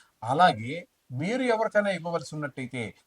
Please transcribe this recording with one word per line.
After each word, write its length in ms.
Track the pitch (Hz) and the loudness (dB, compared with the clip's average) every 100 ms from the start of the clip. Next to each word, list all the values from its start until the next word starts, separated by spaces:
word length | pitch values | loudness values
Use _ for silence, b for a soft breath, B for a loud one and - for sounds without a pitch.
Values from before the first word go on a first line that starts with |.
| b b | b b
అలాగే 640 | 113 147 180 107 117 165 - _ - | 0 6 6 4 -4 -8 -12 _ -10
మీరు 300 | 127 175 254 | -6 -2 0
ఎవరికైనా 480 | 254 220 220 208 202 | 2 2 2 2 2
ఇవ్వవలసి 460 | 180 170 165 - 151 | 0 -2 -4 -4 -8
ఉన్నట్టయితే, 600 | 143 139 123 127 110 - | -8 -8 -8 -6 -8 -10